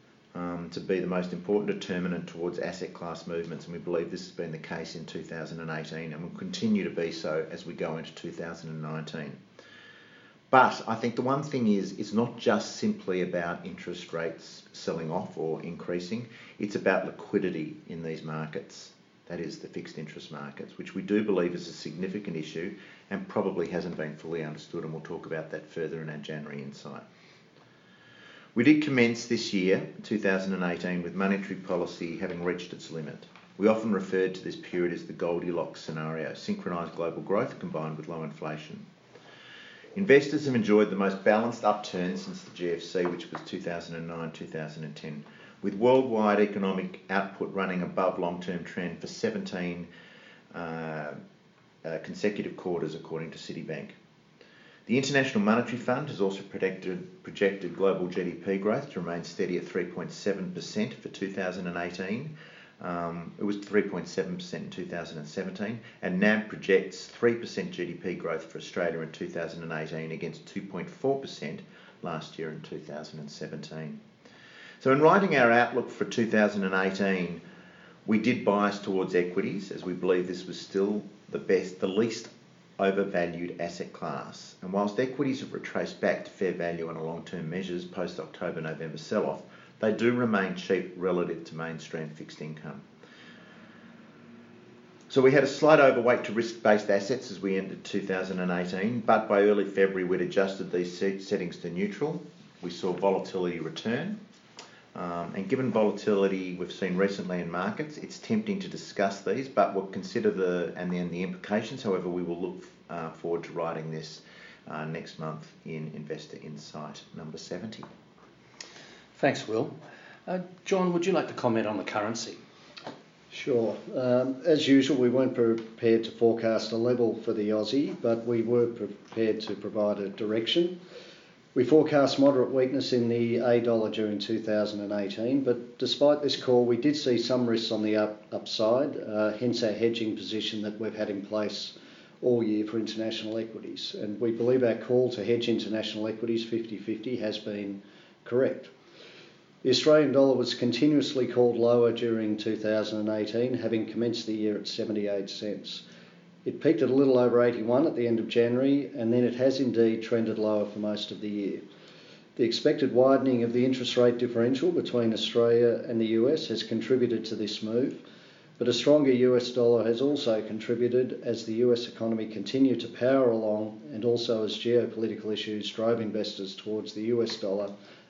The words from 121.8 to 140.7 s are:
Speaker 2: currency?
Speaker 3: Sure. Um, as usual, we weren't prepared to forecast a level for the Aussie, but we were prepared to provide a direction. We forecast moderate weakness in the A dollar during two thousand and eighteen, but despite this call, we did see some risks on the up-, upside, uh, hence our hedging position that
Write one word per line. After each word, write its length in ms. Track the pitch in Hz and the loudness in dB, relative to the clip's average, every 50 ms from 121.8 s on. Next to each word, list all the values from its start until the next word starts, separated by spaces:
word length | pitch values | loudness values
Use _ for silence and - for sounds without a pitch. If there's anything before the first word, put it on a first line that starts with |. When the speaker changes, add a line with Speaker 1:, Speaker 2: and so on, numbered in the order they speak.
| 90 | -4
Speaker 2:
currency? 540 | - - 107 104 110 117 - - 107 - - - - - - - - - - - - - - - - _ _ _ - | -4 -2 -2 -2 -2 -2 -4 -6 -8 -10 -14 -16 -20 -20 -20 -20 -20 -20 -16 -16 -16 -16 -16 -20 -20 _ _ _ -18
Speaker 3:
Sure. 480 | - - - 151 127 117 113 104 104 - - - - | -14 -6 0 2 2 4 2 2 -2 -4 -8 -6 -4
Um, 460 | 135 127 127 123 123 131 135 135 - - | 0 2 4 4 4 4 2 -2 0 2
as 240 | 175 156 143 - 135 | 4 4 6 6 8
usual, 300 | 139 135 131 - 151 123 | 8 8 8 6 4 4
we 120 | 123 123 | 4 4
weren't 260 | 120 131 131 120 - | 4 4 4 2 4
prepared 720 | 123 117 113 113 113 - - - - 120 113 113 113 113 | 4 4 4 4 2 -2 -8 -6 0 4 6 6 6 4
to 60 | - | 0
forecast 600 | - - 117 117 113 117 113 113 110 107 - - | 0 4 4 4 6 4 2 2 2 2 0 -2
a 40 | 117 | 0
level 460 | 113 117 123 127 120 117 110 - - - | 0 2 2 4 4 2 2 2 0 -2
for 80 | 117 | -2
the 180 | 110 107 104 104 | -2 0 0 2
Aussie, 460 | 107 107 104 - 135 139 156 190 - - | 2 2 2 2 2 0 0 0 -2 -2
but 240 | - 117 117 117 - | 0 0 0 0 0
we 160 | 120 120 113 | 0 0 2
were 240 | 110 113 120 120 120 | 2 4 4 4 4
prepared 760 | 117 117 - 104 101 101 - - - - 113 110 107 104 110 | 2 0 -2 -6 -8 -8 -10 -16 -6 -2 2 2 2 2 0
to 120 | - - 101 | -2 -6 -6
provide 460 | - 107 101 98 107 104 104 101 101 | -6 -6 -4 -2 0 2 2 2 0
a 100 | 101 98 | -2 -4
direction. 680 | 98 - 113 107 107 117 113 - 156 170 175 180 - - - - - - - - - - - - - - - _ - | -4 -4 -2 0 0 0 0 2 2 2 2 2 0 -6 -12 -16 -18 -18 -18 -18 -20 -20 -20 -20 -20 -20 -16 _ 0
We 120 | 135 127 | 2 4
forecast 520 | - 156 156 143 - 151 143 139 127 - 139 | 8 8 8 8 6 6 4 4 4 4 6
moderate 320 | 139 143 131 127 120 - | 6 6 6 6 4 4
weakness 440 | 131 131 127 131 139 139 131 - 131 | 4 2 2 2 2 0 0 2 2
in 160 | 123 120 117 | 2 4 4
the 280 | 117 117 120 117 117 113 | 2 2 2 2 2 2
A 240 | 127 120 120 120 | 4 4 4 6
dollar 300 | 117 120 117 110 107 104 | 6 4 4 4 2 0
during 260 | 107 113 110 104 104 95 | 0 0 0 0 0 -2
two 220 | - - 113 110 | -2 -2 -2 -2
thousand 400 | 110 110 107 107 104 101 104 104 | 0 0 2 2 2 0 -2 -4
and 120 | 101 101 | -4 -4
eighteen, 520 | 104 104 101 98 101 107 117 123 139 143 131 | -2 -2 -2 -2 -4 -2 0 2 2 2 2
but 340 | 127 120 - - - - - | 2 0 0 -2 -10 -6 -4
despite 460 | 131 123 - - 143 147 147 143 143 | -2 -2 2 4 6 6 6 6 2
this 180 | 131 - - | 0 -2 0
call, 240 | - 131 123 123 123 | 2 4 6 6 6
we 120 | 120 120 113 | 6 4 4
did 180 | - 147 147 | 4 2 2
see 240 | - - 131 120 110 | 2 2 2 2 2
some 260 | 113 - 127 127 123 | 2 2 2 2 2
risks 260 | 117 113 110 - - | 2 2 2 0 0
on 120 | 110 110 107 | 0 0 2
the 140 | 107 107 107 | 2 4 4
up-, 260 | 107 107 107 - - - | 2 2 -2 -6 -10 -8
upside, 640 | 113 101 - - - - 110 110 120 131 151 - - - | -8 -8 -6 -4 -2 2 2 4 4 4 2 0 -2 -6
uh, 360 | - 110 107 107 107 107 104 | -6 -4 0 0 2 2 0
hence 280 | - 127 123 117 - | 0 0 0 2 2
our 100 | 120 107 | 2 0
hedging 440 | 101 98 113 117 113 113 113 107 95 | 2 2 2 2 2 2 -2 -2 -2
position 480 | 101 95 90 107 107 101 - 113 107 104 | -4 -6 -6 -4 -4 -4 -4 -4 -4 -4
that 160 | 104 | -6